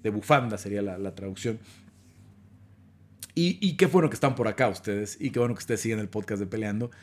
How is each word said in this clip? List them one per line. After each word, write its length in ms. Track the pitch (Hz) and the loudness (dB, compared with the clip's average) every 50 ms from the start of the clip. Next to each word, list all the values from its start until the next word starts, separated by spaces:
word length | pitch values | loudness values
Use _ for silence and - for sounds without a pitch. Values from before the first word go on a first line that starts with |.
| - | -4
de 60 | 110 | -2
bufanda, 480 | 104 107 - - 151 139 123 113 107 98 | -2 -2 4 4 4 4 4 2 -4 -6
sería 240 | - 101 101 101 101 | -4 -4 -4 -2 -2
la, 160 | 98 90 92 | -4 -4 -6
la 160 | 98 95 90 | -6 -8 -8
traducción. 420 | 98 98 98 95 - - 95 85 - - - - - - - - - - - - - - - - - - - - - - - - - - - - _ - - - - - - - | -8 -10 -10 -8 -6 -4 -4 -4 -4 -10 -16 -20 -20 -20 -20 -20 -20 -20 -20 -20 -20 -20 -20 -20 -20 -20 -20 -20 -20 -20 -20 -20 -20 -20 -20 -20 _ -20 -20 -20 -20 -20 -6 0
Y, 240 | 165 175 180 180 - | 2 2 2 2 2
y 160 | 208 185 147 | 0 0 4
qué 120 | - 196 - | 4 4 6
bueno 220 | 170 185 160 147 | 6 6 4 4
que 40 | 131 | 2
están 220 | - - 135 123 | 2 2 0 2
por 120 | 120 117 110 | 2 0 -2
acá 220 | 104 - 131 110 | 2 2 2 2
ustedes, 480 | 92 - - 110 101 101 104 101 - - | 2 -2 -4 -4 -2 -2 -4 -4 -6 -6
y 120 | - 131 | -6 -2
qué 80 | 104 120 | 0 2
bueno 160 | 120 120 113 | 2 0 0
que 40 | - | -4
ustedes 220 | - - 117 104 | -4 -4 -4 -2
siguen 160 | - 113 113 107 | 0 -2 -2 -2
el 120 | 104 101 | -4 -4
podcast 300 | - 107 101 - 110 98 | -6 -6 -4 -4 -4 -4
de 60 | 101 | -4
Peleando, 460 | 98 104 110 107 104 104 107 120 120 - - | -4 -4 -4 -4 -2 -2 -4 -4 -6 -8 -14